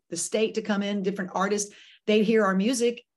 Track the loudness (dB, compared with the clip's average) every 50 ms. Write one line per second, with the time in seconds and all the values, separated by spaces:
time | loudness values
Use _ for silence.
0 | _ _ -8 -8 -6 -4 -2 0 0 0 -2 -4 -4 -2 -2 -2 -2 -2 -4 -2
1 | -2 -4 -4 -4 -8 -6 -4 -2 -2 0 0 -2 -4 -6 -10 -18 -20 -20 -20 _
2 | _ 2 2 4 4 4 4 4 4 4 2 2 2 0 0 2 0 0 0 -2
3 | -10 _ _